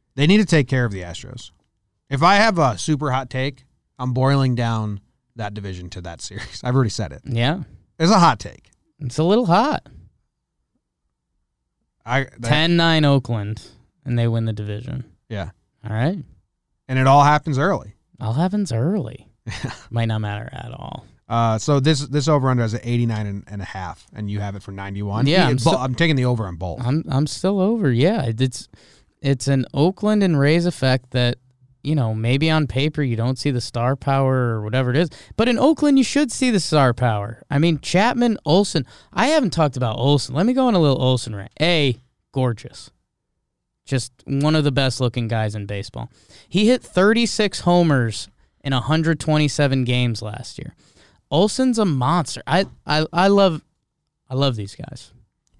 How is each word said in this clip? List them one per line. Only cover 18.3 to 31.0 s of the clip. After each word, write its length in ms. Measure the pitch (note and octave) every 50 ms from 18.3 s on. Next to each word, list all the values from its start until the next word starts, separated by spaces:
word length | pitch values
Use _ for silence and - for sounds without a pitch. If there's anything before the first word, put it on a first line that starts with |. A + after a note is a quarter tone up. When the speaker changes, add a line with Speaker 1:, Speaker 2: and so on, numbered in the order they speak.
| A#2
Speaker 2:
happens 380 | C#3+ F3 F#3 F#3+ G#3 G3+ C#3
early. 560 | A#2 A2 B2 E3 G#3 G3+ - - - - - _ _ _ - - - -
Speaker 1:
<laughs> 300 | - A#2 - - - -
Speaker 2:
Might 140 | A2+ A#2 A#2
not 140 | A2+ A2 A2
matter 300 | G#2+ G#2 G#2 G2+ - -
at 200 | - - - -
all. 340 | - - - - - - - - _ _ _ -
Speaker 1:
Uh, 280 | A2+ A#2 A#2 A2+ A2
so 240 | G#2+ - - C#3+ C#3
this, 180 | C3 D#3 D#3 C3 C#3+
this 220 | A#2+ C3 D3 C3 E3
over-under 340 | D3+ C#3+ C3 C3 B2+ B2 A#2
is 100 | A2 G#2+
at 120 | - -
eighty-nine 580 | A#2+ A#2+ A#2+ A#2+ A#2 A2+ G#2+ G#2+ G2+ G2+ G2+ -
and 140 | - G#2 G2+
a 40 | G2
half, 420 | - - G2 F#2 F2 - - - _ -
and 180 | G#2+ G#2+ G2+
you 80 | G#2 G2+
have 160 | G2+ G2+ G2
it 80 | G2 -
for 80 | -
ninety-one. 560 | G2 F#2+ G2 G2 G2 G2+ G2+ G2+ G2+ A2 B2+
Speaker 2:
Yeah, 120 | C#3 D#3+ F#3+ E3
Speaker 1:
Yeah, 40 | B2+
Speaker 2:
I'm 60 | B2+
Speaker 1:
bo-, 20 | C3
Speaker 2:
still 180 | A#2 E3 D#3
Speaker 1:
I'm 180 | B2+ B2+ C3+ B2+
taking 200 | - E3+ E3 D3+
the 80 | C3 B2
over 200 | B2 B2 A2+ G#2
on 100 | F#2 F2+
both. 240 | E2 F#2 F2+ D#2 A#2+ A#2+
Speaker 2:
I'm, 180 | A#2+ C#3 D#3+ - D#3+
I'm 180 | C#3 C3 D3+
still 320 | D3 - - - F#3+ G#3 G3
over, 320 | F#3 G#3 A#3 A3+ G3 C#3
yeah. 320 | A#2+ A#2 C3 F#3 A3+ A#3 C3
It's, 440 | B2 A2+ A2 C3 C3 - - - - _ - _ _ _ _ _ _ _ _
it's 280 | - C#3 C#3 B2+ - C#3
an 160 | C#3 C3+ B2+ - -
Oakland 500 | C3+ D3 F#3 F#3+ - G3+ G#3 G#3+ G#3 G3
and 160 | F#3 E3 C#3
Rays 260 | C#3 C#3+ D#3+ E3+ E3+
effect 460 | F3 - - C3+ C3 B2+ C3